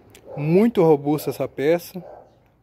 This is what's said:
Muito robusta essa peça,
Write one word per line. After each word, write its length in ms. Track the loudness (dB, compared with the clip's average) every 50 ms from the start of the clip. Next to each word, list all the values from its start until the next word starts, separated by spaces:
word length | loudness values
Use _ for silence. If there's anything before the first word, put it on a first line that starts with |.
| _ _ -20 -20 -20 -16 -12 -8
Muito 460 | -2 0 2 2 2 2 2 2 4
robusta 480 | 4 4 2 2 -2 -4 -4 -4 -6
essa 160 | -6 -6 -6 -8
peça, 560 | -6 -4 0 0 0 0 -2 -8 -18 -18 -18 -18 -20 -20 -20 _ _ _ _ _ _ _